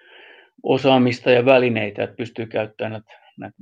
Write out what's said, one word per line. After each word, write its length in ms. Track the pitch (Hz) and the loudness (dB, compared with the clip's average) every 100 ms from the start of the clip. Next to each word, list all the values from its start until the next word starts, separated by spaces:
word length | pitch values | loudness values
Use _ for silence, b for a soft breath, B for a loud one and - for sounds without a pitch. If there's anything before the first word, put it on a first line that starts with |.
| B B B B B B | B B B B B B
osaamista 680 | - 131 135 131 123 117 - | -4 0 2 4 2 0 2
ja 140 | 123 123 | 2 4
välineitä, 580 | 131 123 110 104 - | 4 2 -2 -6 -6
että 120 | 110 - | -8 -8
pystyy 300 | 113 - 110 | -12 -10 -8
käyttämään 460 | 110 107 - 110 | -6 -8 -8 -10
näitä, 220 | 110 - B B - | -10 -18 B B -20
näitä 180 | 107 - | -18 -14